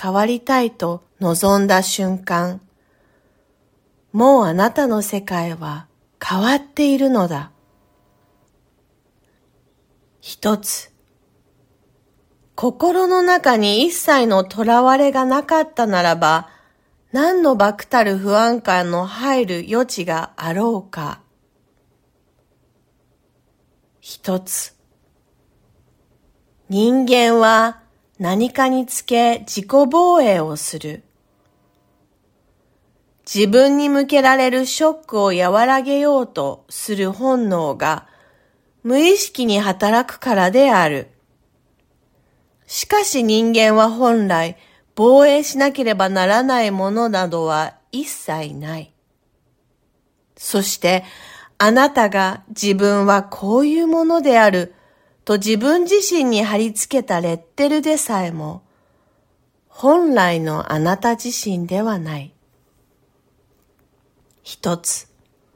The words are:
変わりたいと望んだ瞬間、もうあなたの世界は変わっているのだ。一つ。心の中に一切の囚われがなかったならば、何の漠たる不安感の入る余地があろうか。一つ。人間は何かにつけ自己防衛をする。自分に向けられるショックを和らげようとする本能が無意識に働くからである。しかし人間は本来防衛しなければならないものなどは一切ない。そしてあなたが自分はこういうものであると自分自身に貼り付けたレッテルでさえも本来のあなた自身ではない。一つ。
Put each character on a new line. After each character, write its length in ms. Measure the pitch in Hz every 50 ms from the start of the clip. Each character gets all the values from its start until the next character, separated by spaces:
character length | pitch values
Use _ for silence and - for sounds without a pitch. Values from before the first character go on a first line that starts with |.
変 120 | - 185 190
わ 120 | 202 214
り 140 | 226 247 233
た 220 | 240 - 262 254
い 100 | 240 226
と 320 | 233 - 180 170 175 175 - _ _ _
望 460 | 190 170 170 170 202 196 196 202 196
ん 20 | 196
だ 140 | 190 185
瞬 380 | 190 - - - 190 185 185 185
間、 420 | - - 180 170 175 180 185 190 - _ _ _ _ _ _ _ _ _ _ _ _ _ _ _ _ _ _ _ _ _ _ _ _ _ _ _ _ _
も 320 | - 208 240 269 277 254 208
う 20 |
あ 80 | 170 165
な 180 | 180 202 233
た 160 | 226 311 285 247
の 140 | 220 214
世 200 | 208 - - 196
界 340 | 196 - 190 175 170 170 165
は 320 | 165 160 151 147 156 - _ _ _ _ _ _ _ -
変 160 | - 185 190
わ 160 | 208 240 277
っ 40 | 285
て 320 | 277 - _ - 294 285 277
い 40 | 254
る 120 | 277 269
の 180 | 254 220 180 170
だ。 240 | 160 139 151 - _ _ _ _ _ _ _ _ _ _ _ _ _ _ _ _ _ _ _ _ _ _ _ _ _ _ _ _ _ _ _ _ _ _ _ _ _ _ _ _ _ _ _ _ _ _ _ _ _ _ _ _ _ _
一 380 | - - - - - 208 214 208
つ。 340 | 208 - - - - - _ _ _ _ _ _ _ _ _ _ _ _ _ _ _ _ _ _ _ _ _ _ _ _ _ _ _ _ _ _ _ _ _
心 520 | - - 247 - - 320 349 339 370 370 359
の 140 | 370 370
中 360 | 359 359 359 349 - 262 247 220
に 280 | 208 208 202 220 285
一 60 | 349
切 340 | 339 - - 330 294 269 240
の 240 | 226 202 190 185 185
囚 120 | - 214 226
わ 340 | 226 233 240 254 254 262 269
れ 140 | 285 277
が 140 | 269 262 262
な 180 | 254 262 285 285
か 180 | - 330 320
っ 120 | 311 311 -
た 140 | - 233 214
な 140 | 190 180
ら 140 | 175 170 165
ば、 340 | 170 170 156 160 165 170 - - _ _ _ _ _ _ _ _ _ _ _
何 320 | - 262 302 349 370 359 330
の 120 | 285 262
漠 320 | 202 202 208 208 - - -
た 160 | - 247 214
る 140 | 202 196 190
不 180 | 196 202 202
安 240 | 214 226 233 240 233
感 320 | 226 208 185 180 180 175
の 140 | 175 175 180
入 400 | 190 208 226 247 277 269 262 240
る 200 | 185 180 170 175 -
余 180 | 214 240 254 247
地 160 | - 208 175
が 300 | 175 160 160 165 - -
あ 180 | - 156 165 165
ろ 300 | 190 220 233 226 190 185
う 40 | -
か。 320 | - 165 151 147 - - _ _ _ _ _ _ _ _ _ _ _ _ _ _ _ _ _ _ _ _ _ _ _ _ _ _ _ _ _ _ _ _ _ _ _ _ _ _ _ _ _ _ _ _ _ _ _ _ _ _ _ _ _ _ _ _
一 400 | _ - - - - - 185 185
つ。 360 | 185 - - - - - - _ _ _ _ _ _ _ _ _ _ _ _ _ _ _ _ _ _ _ _ _ _ _ _ _ _ _ _ _ _ _ _ _ _ _ _ _ _ -
人 380 | 190 202 214 240 254 262 262 240
間 320 | 247 240 240 233 233 233
は 420 | 226 220 226 220 226 233 233 - _ _ _ _ _ _ _ -
何 320 | 185 175 185 208 240 254
か 160 | - - 262 262
に 180 | 262 262 254
つ 200 | 240 - - -
け 340 | - 240 233 240 233 233 233 214 -
自 160 | - 202 196
己 40 | 196 262 277 285 247
防 320 | 302 339 359 359 349 330
衛 180 | 269 220 190 170
を 160 | 156 156 151
す 220 | 151 - - - 156
る。 240 | - 151 151 - - _ _ _ _ _ _ _ _ _ _ _ _ _ _ _ _ _ _ _ _ _ _ _ _ _ _ _ _ _ _ _ _ _ _ _ _ _ _ _ _ _ _ _ _
自 220 | - - 202 214 196
分 300 | 202 254 269 277 285 285
に 120 | 294 285
向 160 | 285 277 277
け 160 | 277 285 277
ら 160 | 262 262 262 262
れ 140 | 262 254
る 160 | 247 254 262 254
シ 160 | - - 311
ョ 80 | 311
ッ 140 | 311 311 -
ク 140 | - 233 208
を 140 | 202 196 180
和 320 | 175 180 180 196 214 240
ら 160 | 254 269 269
げ 160 | 247 277 277 277
よ 240 | 285 294 285 269
う 60 | 240 -
と 360 | - 165 139 139 - - _ _
す 260 | - - - - 208
る 160 | 196 190 190
本 380 | 196 208 254 262 262 247 233 202
能 260 | 185 170 160 147 135
が 320 | - - 156 156 - - _ _ _ _ _ _ _ _ _ _ _ _ _ _ _ -
無 160 | 233 254 277
意 180 | 320 349 392 403
識 300 | - - - - 247 226
に 120 | 202 202
働 480 | 208 196 185 190 214 202 220 240 254 -
く 120 | - -
か 160 | - 262 226
ら 160 | 190 180 180
で 200 | 196 254 277 269
あ 160 | 226 185 170 156
る。 220 | 147 135 - - _ _ _ _ _ _ _ _ _ _ _ _ _ _ _ _ _ _ _ _ _ _ _ _ _ _ _ _ _ _ _ -
し 200 | - - - -
か 160 | 415 415 403
し 200 | - - 269 233
人 240 | 214 214 220 226 226
間 280 | 226 226 220 220 214
は 140 | 220 220 226
本 380 | 226 233 254 240 233 226 208 190
来 300 | 175 165 165 170 175 - _ _ _ _ _ _ _
防 320 | - 214 240 262 277 285
衛 160 | 294 285 294
し 160 | 294 294 - 269
な 140 | 277 285
け 120 | 277 277 254
れ 120 | 226 214
ば 120 | 190 190 190
な 200 | 190 190 185 190
ら 160 | 208 233 254
な 200 | 269 254 247 226
い 60 | 208
も 220 | 196 190 190 196
の 180 | 208 226 233 226
な 180 | 208 185 185 170
ど 180 | 170 165 160
は 300 | 160 156 156 156 - - _ _ _
一 140 | - 262 302
切 480 | - - - - - 156 160 156 147 143
な 240 | 143 147 156 160 160
い。 160 | 151 - _ _ _ _ _ _ _ _ _ _ _ _ _ _ _ _ _ _ _ _ _ _ _ _ _ _ _ _ _ -
そ 240 | - - - 202
し 160 | 196 190 - -
て 260 | - 175 185 185 185 - - - - - - - - - _ -
あ 140 | 208 214
な 180 | 233 254 269 294
た 200 | 285 269 220 202
が 340 | 196 196 190 190 208 214 - -
自 260 | 214 - - 202 196
分 320 | 196 202 202 202 202 196 202
は 160 | 202 202 196
こ 360 | - - - 196 196 220 254
う 80 | 294 294
い 120 | 311 330
う 80 | 339 320
も 180 | 330 330 330
の 160 | 320 330 330
で 160 | 285 285 240 226
あ 120 | 220 208
る 260 | 190 180 175 175 - _ _ _ _ _ _ _ _ _ _
と 160 | - 208 202
自 180 | 196 214 226 208
分 260 | 233 285 320 359 349
自 120 | 349 392 415 381 -
身 180 | 349 330 269
に 180 | 247 226 202 220
貼 140 | 208 214 208
り 140 | 226 226
付 280 | 214 - - - 277 262
け 40 | -
た 180 | - 190 170
レ 120 | 175 170 165
ッ 40 | 165
テ 320 | - _ _ - 285 294
ル 120 | 302 302
で 160 | 285 311 311 302
さ 260 | - - 220 190 180
え 80 | 170
も 300 | 170 160 151 151 170 185 - _ _ _ _ _ _ _ _ _ _ _ _ _ _ _ _ _ _ _ _ _
本 460 | _ - - 269 311 349 349 311 262
来 260 | 214 185 175 170 165
の 320 | 160 156 156 160 - -
あ 60 | 151 156
な 220 | 156 170 190 190
た 160 | - 233 233
自 140 | 220 - 240
身 360 | 240 - - 208 185 175 170
で 160 | 170 180 196
は 160 | 214 226 214 180
な 220 | 160 156 151 143
い。 160 | 139 - - _ _ _ _ _ _ _ _ _ _ _ _ _ _ _ _ _ _ _ _ _ _ _ _ _ _ _ _ _ _ _ _ _ _ _ _ _ _ _ _ _ _
一 320 | - - - - 185 175 170
つ。 300 | - - - - - _ _ _ _ _ _ _ _ _ _